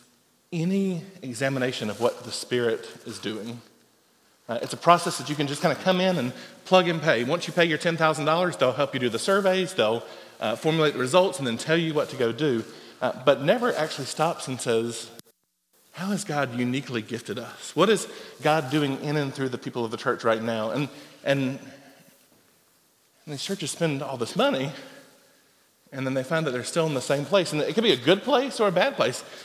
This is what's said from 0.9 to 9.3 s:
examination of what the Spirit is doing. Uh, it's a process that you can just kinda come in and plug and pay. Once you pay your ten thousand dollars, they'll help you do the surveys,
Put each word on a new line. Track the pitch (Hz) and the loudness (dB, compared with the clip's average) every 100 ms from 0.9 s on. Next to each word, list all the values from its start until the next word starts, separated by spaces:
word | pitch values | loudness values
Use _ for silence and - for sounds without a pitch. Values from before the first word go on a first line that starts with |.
| 180 - - | -2 -8 -14
examination | 131 117 135 135 127 120 107 | -10 -2 -2 0 -2 -2 -4
of | 101 | 0
what | 117 - | 0 0
the | 117 | -8
Spirit | - - 123 120 113 - - - | -10 -2 0 2 0 -6 -16 -14
is | 107 | -10
doing. | 104 107 110 117 - _ _ _ _ _ _ _ - | -8 -8 -8 -12 -16 _ _ _ _ _ _ _ -8
Uh, | 117 | -6
it's | 127 | -6
a | - | -2
process | - 170 175 - | 6 6 4 -6
that | 127 | -6
you | 147 | -2
can | 143 | -2
just | 139 | 0
kinda | 175 135 | 0 0
come | 190 185 | 2 2
in | 185 175 | 2 2
and | 123 - - - | -2 -6 -16 -14
plug | - 185 175 | 4 4 6
and | 165 | 2
pay. | 151 120 120 | 2 2 2
Once | 170 175 | -2 -2
you | |
pay | 170 170 | 2 2
your | 156 | 2
ten | 175 165 | 0 2
thousand | 160 151 151 | 2 2 2
dollars, | 165 180 - | 2 2 2
they'll | 127 | 2
help | 120 139 | 2 0
you | 131 | 0
do | 123 | 0
the | 113 | 0
surveys, | - | 0